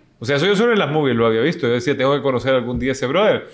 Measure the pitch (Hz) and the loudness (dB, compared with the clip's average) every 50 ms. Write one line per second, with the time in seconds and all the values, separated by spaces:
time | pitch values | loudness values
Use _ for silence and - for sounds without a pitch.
0 | _ _ _ _ 117 113 143 139 160 196 208 190 233 240 233 202 165 139 147 156 | _ _ _ _ -4 -2 0 0 0 0 2 2 2 2 2 0 0 0 0 0
1 | 147 131 120 117 117 113 110 113 120 160 170 - 135 117 120 123 117 143 143 - | 0 2 2 2 2 2 2 2 0 0 -2 -2 -2 -2 0 0 0 -2 -2 0
2 | 127 135 143 139 123 139 131 117 117 135 131 127 117 120 123 120 123 135 127 - | 0 0 0 0 0 -2 -2 0 0 0 0 0 0 -2 -4 -4 -2 -4 -2 -2
3 | 131 123 143 180 214 202 170 - - - | -4 -2 0 2 2 2 2 0 -4 -6